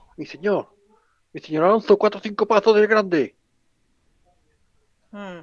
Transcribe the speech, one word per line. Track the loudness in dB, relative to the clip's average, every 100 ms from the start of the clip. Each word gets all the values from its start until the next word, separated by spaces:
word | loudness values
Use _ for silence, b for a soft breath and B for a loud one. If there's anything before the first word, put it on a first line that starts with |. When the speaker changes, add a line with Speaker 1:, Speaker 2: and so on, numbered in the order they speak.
| _ -18
Speaker 1:
mi | -16
señor. | -10 -4 -4 -4 _ _ _ _ _ _
Mi | -20
señor | -8 -2
Alonso, | 2 2 2 2
cuatro | 2 -2
o |
cinco | -10 -4 0
pasos | 2 2 2
del | 4
grande. | 2 0 0 -2 _ _ _ _ _ _ _ _ _ _ _ _ _ _ _ _ _ _
Speaker 2:
Hmm. | -18 -16 -18